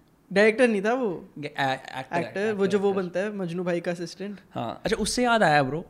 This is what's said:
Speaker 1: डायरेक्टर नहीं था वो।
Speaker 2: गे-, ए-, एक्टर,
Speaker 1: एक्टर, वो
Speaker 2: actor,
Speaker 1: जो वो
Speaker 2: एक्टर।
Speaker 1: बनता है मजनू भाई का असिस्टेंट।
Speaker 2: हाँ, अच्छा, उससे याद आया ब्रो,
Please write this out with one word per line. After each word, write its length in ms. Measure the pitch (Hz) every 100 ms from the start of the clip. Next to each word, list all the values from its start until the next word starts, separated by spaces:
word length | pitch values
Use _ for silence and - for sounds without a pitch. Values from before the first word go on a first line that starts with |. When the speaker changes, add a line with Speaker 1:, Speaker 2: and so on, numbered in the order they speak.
| _ _ -
Speaker 1:
डायरेक्टर 340 | 185 220 220 247
नहीं 140 | 208
था 120 | 202
वो। 360 | 254 233 160 - -
Speaker 2:
गे-, 200 | 143 -
ए-, 140 | 139
एक्टर, 440 | 135 - - 131 170
Speaker 1:
एक्टर, 360 | 117 185 214
वो 120 | 202 190
Speaker 2:
actor, 120 | 202
Speaker 1:
जो 20 |
वो 100 | 196
Speaker 2:
एक्टर। 120 | 196
Speaker 1:
बनता 180 | 180 175
है 160 | 208 208
मजनू 280 | 180 170
भाई 160 | 180 175
का 120 | 170
असिस्टेंट। 480 | 175 170 - 196 202 - -
Speaker 2:
हाँ, 260 | 117 - 180
अच्छा, 120 | -
उससे 260 | 214 -
याद 200 | 247 233
आया 200 | 185 147
ब्रो, 220 | 135 151 -